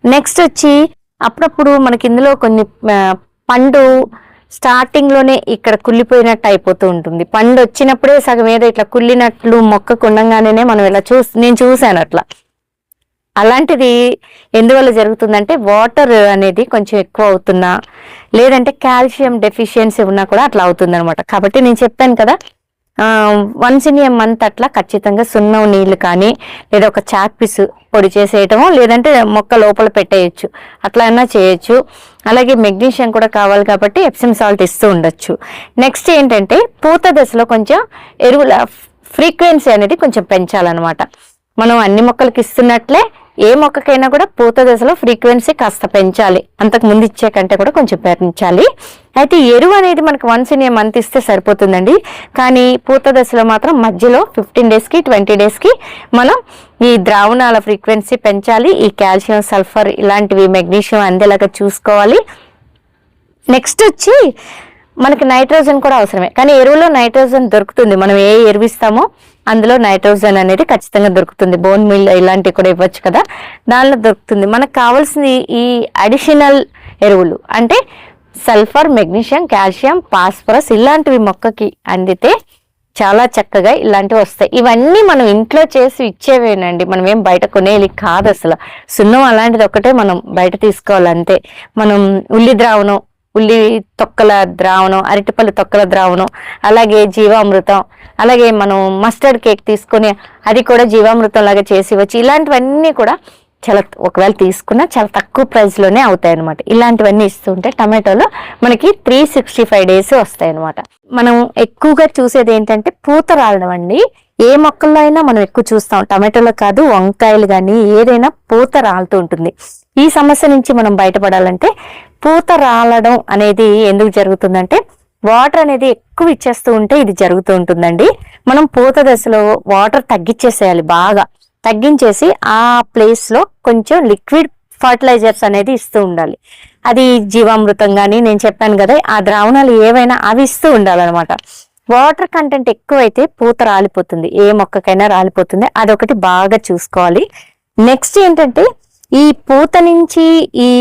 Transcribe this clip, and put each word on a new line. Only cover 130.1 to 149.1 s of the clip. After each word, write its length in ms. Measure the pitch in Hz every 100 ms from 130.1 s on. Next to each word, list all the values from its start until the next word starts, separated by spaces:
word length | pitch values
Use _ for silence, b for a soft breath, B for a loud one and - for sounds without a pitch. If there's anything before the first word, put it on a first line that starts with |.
తగ్గించేసేయాలి, 680 | 208 165 226 247 - 196 170 156 170
బాగా 280 | 185 202 - _ _ _ 226
తగ్గించేసి 640 | 214 269 294 233 196 330 - -
ఆ 80 | 214 240 240 233
ప్లేస్లో 460 | 233 220 226 - 262 392 _ -
కొంచెం 320 | 233 214 330 254
లిక్విడ్ 380 | - - 302 311 _ _ _
ఫర్టిలైజర్స్ 640 | 254 240 262 240 220 208 214
అనేది 240 | 202 202 247
ఇస్తూ 200 | - 214 190
ఉండాలి. 280 | 170 160 - b b b b 247
అది 140 | 240 254 240 202
జీవామృతం 560 | 220 220 220 208 196 208 196
కానీ 180 | 202 220 233
నేను 140 | 208 214
చెప్పాను 320 | 202 220 202
కదా, 140 | 202 294 -
ఆ 20 | 214 196
ద్రావణాలు 460 | 208 214 269 269 226 214
ఏవైనా 280 | 247 247 247 208
అవి 140 | 226 269
ఇస్తూ 220 | - 320 240
ఉండాలన్నమాట. 540 | 190 175 170 170 160 175 B B B _ -
వాటర్ 360 | 240 285 302 370 330
కంటెంట్ 340 | 302 277 247
ఎక్కువైతే 500 | 214 - 277 226 254 294 _
పూత 160 | 233 233 233
రాలిపోతుంది, 600 | 196 196 - 175 170 165 -
ఏ 40 | 202 214
మొక్కకైనా 480 | 190 196 - 190 208 190
రాలిపోతుంది. 520 | 185 - 175 185 233 -
అదొకటి 340 | 214 214 220 233 185
బాగా 320 | 180 190 214 -
చూసుకోవాలి. 560 | 175 - 190 175 180 403 b b b _ - 226
నెక్స్ట్ 280 | 262 - 403 370
ఏంటంటే 400 | 320 285 262 440 - _ _ _